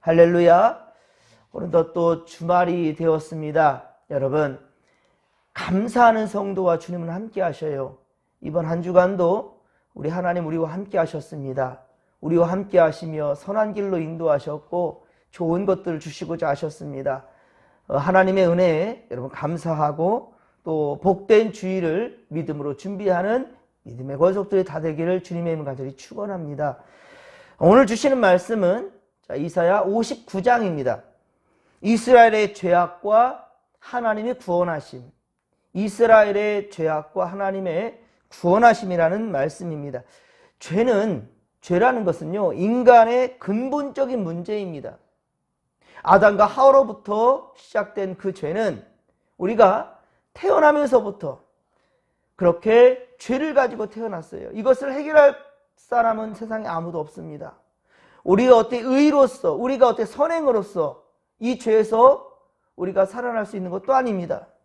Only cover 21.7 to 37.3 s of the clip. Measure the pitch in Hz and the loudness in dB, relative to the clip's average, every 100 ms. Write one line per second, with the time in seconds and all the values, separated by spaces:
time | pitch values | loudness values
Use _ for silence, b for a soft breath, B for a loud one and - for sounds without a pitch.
21.7 | 190 170 165 233 - _ 151 147 151 143 | -4 -2 -4 -6 -12 _ -10 -8 -8 -8
22.7 | 139 190 196 202 175 190 240 254 - _ | -10 -12 -6 -2 -2 0 -4 -6 -18 _
23.7 | _ - 120 131 139 170 196 196 190 185 | _ -20 -16 -12 0 0 0 -2 -2 -2
24.7 | 151 160 151 165 185 - 170 170 160 143 | -6 -8 -4 -4 -4 -4 -8 -6 -6 -8
25.7 | 135 135 135 - 226 202 190 151 143 147 | -10 -12 -14 -18 -12 -10 -10 -10 -6 -6
26.7 | 123 b b b b b b b b 165 | -6 b b b b b b b b 6
27.7 | 226 240 220 285 262 202 180 180 226 175 | 6 6 2 0 2 4 4 2 0 0
28.7 | 214 392 _ _ _ _ 139 160 185 170 | 0 -4 _ _ _ _ -8 -4 0 2
29.7 | 202 185 214 233 269 - 196 190 240 208 | 2 0 -2 -4 -8 -8 -4 0 2 0
30.7 | 156 127 107 _ _ _ _ _ _ _ | -2 -4 -6 _ _ _ _ _ _ _
31.7 | _ 208 226 233 247 233 214 208 208 185 | _ -2 -2 6 8 8 6 -2 -4 0
32.7 | 175 175 - 202 214 247 285 - _ _ | 2 2 -4 0 2 2 -2 -18 _ _
33.7 | _ - 247 233 214 226 202 - 175 175 | _ -10 -6 -4 -4 -4 -8 -4 -2 -2
34.7 | 156 - 127 123 _ _ _ _ _ _ | -4 -10 -20 -20 _ _ _ _ _ _
35.7 | 185 208 196 233 220 208 202 208 208 202 | -6 -6 0 6 6 6 0 0 -2 -6
36.7 | - 160 151 151 190 180 | -6 -4 -4 -6 -6 -6